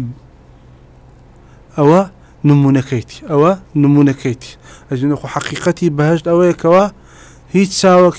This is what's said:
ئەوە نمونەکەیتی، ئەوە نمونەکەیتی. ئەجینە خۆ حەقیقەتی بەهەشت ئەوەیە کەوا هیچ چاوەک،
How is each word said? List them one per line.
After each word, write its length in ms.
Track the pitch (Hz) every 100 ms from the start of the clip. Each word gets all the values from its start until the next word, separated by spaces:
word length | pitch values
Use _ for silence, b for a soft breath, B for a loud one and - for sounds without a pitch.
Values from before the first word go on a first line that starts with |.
| 120 127 - - - - - - - - - - - - - b - -
ئەوە 240 | 147 180 190 - b b 147
نمونەکەیتی، 720 | 143 139 135 131 123 - - 285
ئەوە 220 | 147 160 190 - 151
نمونەکەیتی. 680 | 143 143 139 135 135 113 - - B B B
ئەجینە 260 | 131 139 143
خۆ 80 | 143 -
حەقیقەتی 520 | - 175 180 165 175 147
بەهەشت 280 | 151 165 170
ئەوەیە 240 | 170 180 165
کەوا 220 | 165 180 202 - b b b b b 180
هیچ 160 | 190 -
چاوەک، 340 | 190 180 180